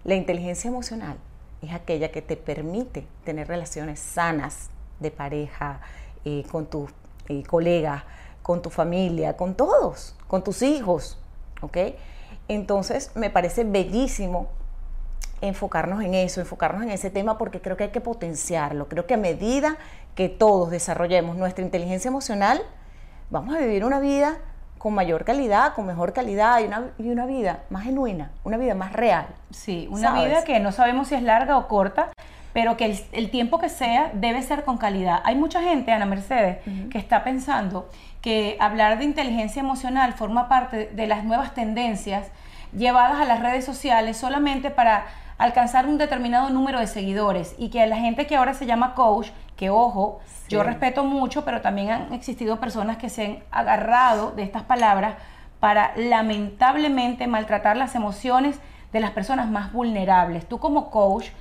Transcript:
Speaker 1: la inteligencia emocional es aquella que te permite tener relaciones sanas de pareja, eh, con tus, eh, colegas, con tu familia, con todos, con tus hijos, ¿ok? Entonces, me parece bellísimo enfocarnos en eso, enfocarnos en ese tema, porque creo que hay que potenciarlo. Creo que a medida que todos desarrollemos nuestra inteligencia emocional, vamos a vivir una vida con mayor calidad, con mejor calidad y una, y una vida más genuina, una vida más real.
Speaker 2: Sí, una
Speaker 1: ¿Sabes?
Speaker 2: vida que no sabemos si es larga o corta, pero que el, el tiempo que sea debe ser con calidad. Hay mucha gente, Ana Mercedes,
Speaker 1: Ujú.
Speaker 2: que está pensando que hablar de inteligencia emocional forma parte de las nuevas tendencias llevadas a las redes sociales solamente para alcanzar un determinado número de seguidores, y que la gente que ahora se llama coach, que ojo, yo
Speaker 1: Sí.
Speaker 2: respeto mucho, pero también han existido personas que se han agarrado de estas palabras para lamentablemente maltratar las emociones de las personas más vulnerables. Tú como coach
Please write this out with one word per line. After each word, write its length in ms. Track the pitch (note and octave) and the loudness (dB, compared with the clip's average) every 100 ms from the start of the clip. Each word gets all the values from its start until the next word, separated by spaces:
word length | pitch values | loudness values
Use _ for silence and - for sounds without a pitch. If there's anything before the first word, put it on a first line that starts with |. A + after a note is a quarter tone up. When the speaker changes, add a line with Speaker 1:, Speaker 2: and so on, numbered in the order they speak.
Speaker 1:
la 100 | - | -2
inteligencia 540 | F#3+ F#3 F3 F3+ F3 A#3 | 0 0 -2 -4 -6 -6
emocional 500 | B3 A#3+ A3+ F#3 - - - - - | -6 -8 -10 -10 -12 -16 -20 -20 -16
es 120 | D#3 | -12
aquella 360 | E3+ - D#3+ D#3 | -8 -4 -2 -2
que 120 | D#3 | -6
te 140 | - D3+ | -8 -6
permite 680 | - D3 D#3 G3 C4 - - - | -6 -6 -6 -6 -6 -8 -12 -12
tener 220 | - D#3 D3+ | -10 -8 -6
relaciones 520 | F3 D#3 D#3+ D#3 D3+ | -6 -8 -8 -10 -10
sanas 720 | - - E3+ D#3 C#3 - - - - - | -8 -2 -2 -2 -4 -8 -14 -14 -16 -10
de 120 | D#3 | -8
pareja, 680 | D3+ C#3+ D3 D3 - D3 C3+ - - - - | -8 -6 -6 -6 -8 -8 -8 -14 -16 -18 -12
eh, 200 | D3 D3 C#3 | -6 -6 -6
con 160 | E3 D3+ | -8 -6
tus, 240 | D3+ C#3+ - - - - | -8 -8 -12 -20 -18 -10
eh, 140 | C#3+ | -10
colegas, 580 | C3+ E3+ E3+ E3+ D3+ C#3+ - - - - | 0 2 4 2 2 -4 -10 -16 -18 -8
con 180 | - F3 | -2 -2
tu 80 | E3+ | -2
familia, 680 | - E3 F3 F#3 E3+ D3+ - | -2 0 2 0 0 -2 -2
con 180 | F3+ | -2
todos, 600 | F#3+ D4+ C5 B3 C#3+ - - - | 0 4 4 4 -2 -12 -16 -4
con 160 | F#3+ | -2
tus 180 | G3 F3+ | -2 0
hijos, 560 | C4 D4+ G#3 E3 - - - - - - | 2 2 2 0 -2 -12 -14 -14 -14 -12
¿ok? 140 | D3+ F3 F#3+ - - - - - - | -6 -2 -2 -4 -14 -16 -16 -12 -6
Entonces, 640 | G#3+ G3 G3+ F#3+ A#3+ - | -4 0 0 0 -4 -6
me 160 | A3 G#3 | -4 0
parece 340 | F#3 F3 A#3 | 2 0 0
bellísimo 840 | A3 G3 F3 G#3 C4+ - F#3+ F3 F#3+ - - - - - - - - - | 0 0 0 0 0 -2 -2 -4 -4 -8 -8 -8 -8 -8 -6 -6 -8 -6
enfocarnos 640 | G3+ F#3+ G3 E3 D#3+ G3+ | -6 -4 -4 -2 -2 -2
en 120 | G3 | 0
eso, 260 | F#3 F#3 F3+ | 0 0 -2
enfocarnos 420 | F3 F3+ D#3+ F#3 | -8 -2 -2 -2
en 80 | A#3 | -4
ese 200 | F#3+ G3 | -4 -4
tema, 280 | G3 G#3+ A3 | -2 -2 -2
porque 220 | A3 F#3 | -4 -6
creo 160 | F#3+ F#3 | -6 -4
que 80 | |
hay 60 | G#3 | -4
que 100 | A#3+ | -4
potenciarlo. 880 | A#3 A#3 E3+ D#3 - E3 D3 D3 C#3+ | -6 -6 -6 -6 -4 -2 -2 -4 -6
Creo 180 | E3 F3 | -4 0
que 80 | |
a 40 | A#3 | 2
medida 580 | F#3+ D#3+ G#3+ C4+ D4+ D#4 - - - | 2 0 0 2 0 -2 -10 -18 -10
que 140 | - F#3 | -2 -2
todos 420 | - A3 G3 E3+ | 4 6 6 4
desarrollemos 680 | F3 - D#3+ F3 F3+ E3+ E3+ | -2 -2 -2 2 2 2 0
nuestra 280 | F#3 F#3 | -2 -2
inteligencia 440 | F#3 F#3 F3 F#3 B3+ | -2 -2 -2 -4 -2
emocional, 520 | C4+ C4 G3+ G3+ D4 A4 - - - - - - | -4 -2 0 2 2 -2 -12 -20 -18 -18 -18 -8
vamos 240 | D#3+ G3 | -6 -4
a 40 | D#4+ | -2
vivir 260 | B3 G3+ | 0 0
una 160 | A#3 C#4 | 0 0
vida 380 | C#4 C#4 C#4+ D#4+ - - - - | 2 2 2 0 -8 -14 -16 -8
con 180 | G#3+ | -2
mayor 300 | G3+ F3 D#3+ | 0 0 0
calidad, 500 | F3+ C#4 B3 G3+ C#4+ | 0 0 2 4 4
con 120 | C#4+ F#3+ | 0 -4
mejor 260 | F3 F3 | -2 -2
calidad 480 | C4 A#3+ G3+ G#3+ A#3+ | -2 -2 2 4 4
y 40 | |
una, 260 | G#3 G#3 B3+ - | 2 -2 -8 -8
y 100 | A#3 | -4
una 160 | A#3+ B3+ | -2 -2
vida 340 | C4+ G3 - - | -2 -2 -4 -6
más 140 | F#3+ | -8
genuina, 460 | A3+ C4+ B3+ F3 - - | -4 -2 -2 -2 -8 -8
una 120 | - A3+ | -4 -2
vida 180 | B3+ | 0
más 180 | F#3+ F#3 | -2 -4
real. 340 | G#3+ A#3 E3 - - - | 0 4 4 0 -10 -18
Speaker 2:
Sí, 360 | - - F3 - | -12 -6 -6 -6
una 180 | G3+ A#3 | 0 2
Speaker 1:
¿Sabes? 160 | C4+ C4 | 4 4
Speaker 2:
vida 160 | D#4 | 4
que 160 | D#4+ C4+ | 4 2
no 120 | G3+ | 2
sabemos 360 | G3 A#3+ B3+ C#4 | 4 4 4 0
si 60 | |
es 80 | C#4 | 0
larga 340 | A#3+ A3+ C4 C4+ | 4 4 6 2
o 120 | B3+ | 4
corta, 420 | G#3 G3 A#3 E4+ - - - - | 2 4 2 0 -4 -18 -18 -6
pero 240 | A#3 A3+ A#3 | 0 2 2
que 100 | A3 | 0
el, 140 | G3 - | -2 -6
el 180 | - G#3 | -4 -2
tiempo 280 | B3+ A#3 E4 | 0 0 0
que 100 | E4+ | -2
sea 420 | - A#3+ A#3+ D#4 | -2 2 2 2
debe 280 | G#3+ A#3 A#3+ | 0 0 0
ser 220 | C4 D4 | -2 -2
con 120 | D4 A#3+ | -2 0
calidad. 440 | G#3+ G3 F#3 - | 0 0 2 2
Hay 120 | - B3+ | 4 2
mucha 260 | D#4+ F4 | 2 2
gente, 300 | F4 D4+ A3+ | 2 2 2
Ana 120 | A3 G3+ | 2 2
Mercedes, 520 | G3 G3 B3+ G3 F3+ - | -2 0 2 2 0 -6
Speaker 1:
Ujú. 220 | F#3+ G#3+ | -8 -6
Speaker 2:
que 100 | A#3 | -6
está 240 | - G#3+ | 0 2
pensando 640 | B3+ C4 C4 - G3 F#3 - - - - | 2 -2 -2 -2 -2 -4 -8 -14 -18 -8
que 360 | A#3 A3 G#3 - | -2 0 0 2
hablar 380 | G#3 A3 G#3+ A3+ | 2 4 4 4
de 60 | |
inteligencia 560 | D4 D4 C4 A#3 G#3+ C#4 | 2 0 0 0 -2 -2
emocional 540 | C4+ C4 C4 C4 B3+ | -2 -2 0 2 2
forma 340 | - G#3 A#3 A#3+ | 0 -2 0 4
parte 380 | C4 B3+ A3 G#3+ | 4 2 -2 -6
de 140 | G#3 A3 | -4 0
las 180 | G#3 | 0
nuevas 300 | G#3+ A#3 C4+ | 0 0 0
tendencias 720 | - A3 A3 A#3+ G#3 G#3 G3 G3+ - - - - G3 | -4 -4 -2 -2 -2 -4 -4 -6 -14 -18 -18 -12 -2
llevadas 440 | B3 B3 B3 C#4+ | 4 6 6 4
a 40 | |
las 160 | D4 A3+ | 2 2
redes 240 | A#3+ B3+ | 2 0
sociales 520 | B3+ B3+ C#4+ A#3 A3 A3 | -2 -4 2 4 2 -2
solamente 540 | B3+ C#4 C#4+ C4+ C#4 | -2 0 0 0 0
para 360 | C#4+ A#3 G#3 - - - - | 4 6 4 0 -12 -12 0
alcanzar 480 | A#3+ B3 A#3 C4 C4+ | 2 4 4 4 4
un 100 | D4 | 2
determinado 540 | D4 C4 A#3+ A#3+ C4+ | 2 0 2 2 2
número 300 | C4 C4+ C4 | 2 2 0
de 60 | G#3+ | -2
seguidores, 680 | G#3+ G3 G3 G#3 F#3 D#3+ - | -2 -2 0 2 0 -2 -6
y 140 | A3+ | -2
que 160 | A#3 A3 | 2 4
la 100 | A3 | 4
gente 300 | A#3 A#3 D4 | 0 0 2
que 100 | D4 | 2
ahora 160 | B3+ | 2
se 140 | C4+ B3 | 0 0
llama 280 | A#3 B3+ | 2 2
coach, 340 | B3+ A#3 A3+ A3 - - - | 4 4 4 0 -10 -18 -4
que 140 | F#3+ | 2
ojo, 500 | G#3 A#3+ G3+ G#3 - - - - | 4 4 4 0 -2 -14 -18 -2
yo 100 | G#3 | 0
Speaker 1:
Sí. 60 | A3+ | 0
Speaker 2:
respeto 360 | A3+ B3+ C4 | 0 0 0
mucho, 440 | C4+ C#4 B3+ D4 D4 | 0 0 -2 -2 -4
pero 160 | A#3 | -2
también 280 | G3+ G3+ G3+ | 0 0 0
han 220 | A#3 C4 | -2 -4
existido 480 | B3 - - A3 A3 | -8 -8 -6 -2 -2
personas 380 | A#3 A3+ G#3 A3 | -4 -2 -4 -4
que 100 | A#3 | -6
se 160 | - | -4
han 140 | G#3 G#3+ - | -6 -6 -4
agarrado 840 | - A3 G#3+ - A#3+ B3+ G#3+ A3 | 0 2 2 4 6 6 6 0
de 100 | - | -4
estas 220 | G3 A3 | -6 -4
palabras 500 | - B3 A3 G3 G#3 G#3+ - - - - | 0 4 6 6 2 -2 -14 -20 -20 0
para 340 | G#3+ G#3 G#3 - | 4 6 4 2
lamentablemente 1300 | A#3 A#3 A3 G#3 G#3 G3+ B3+ D4 D4+ C4 B3 A#3+ A#3+ | 2 4 2 -2 -4 4 4 6 2 2 0 -2 -2
maltratar 500 | A3 G#3+ G#3 G#3 A3+ | -2 0 2 2 2
las 160 | B3+ | 0
emociones 640 | A#3+ G#3 F#3+ B3+ B3+ C#4+ C#4+ - - - | -2 -4 -2 2 4 2 0 -10 -20 -4
de 80 | A3 | -2
las 120 | G#3+ | 0
personas 360 | G#3 G3 C4 A#3 | -2 -2 0 0
más 220 | G#3 G3 | -2 -4
vulnerables. 760 | A3+ A#3+ G#3 F#3+ F#3+ E3+ E3+ - | -2 -2 0 4 6 4 0 -6
Tú 120 | - | -4
como 320 | D4+ C#4+ - | 0 0 2
coach 380 | A3 G3 G3+ - - | 4 4 4 -2 -10